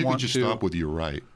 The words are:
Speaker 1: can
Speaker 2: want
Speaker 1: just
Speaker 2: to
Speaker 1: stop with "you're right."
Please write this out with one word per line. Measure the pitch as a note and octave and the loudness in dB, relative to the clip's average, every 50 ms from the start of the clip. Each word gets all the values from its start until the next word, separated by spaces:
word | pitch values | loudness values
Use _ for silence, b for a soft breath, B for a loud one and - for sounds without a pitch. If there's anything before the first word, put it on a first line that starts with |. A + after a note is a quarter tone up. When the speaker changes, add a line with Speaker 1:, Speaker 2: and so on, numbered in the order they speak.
Speaker 1:
can | C3+ | 0
Speaker 2:
want | C3 C3 C3 | 2 2 2
Speaker 1:
just | B2+ A#2+ B2+ | 0 0 0
Speaker 2:
to | C3 | 2
Speaker 1:
stop | A#2+ A2 A2 A2+ G2+ | 2 2 0 0 0
with | F2+ E2+ | 0 0
"you're | E2+ D#2+ D2+ | 0 -2 -2
right." | D#2 D#2+ D#2+ D#2 C#2+ D2+ - - - | -2 -2 -2 -2 -4 -6 -8 -12 -20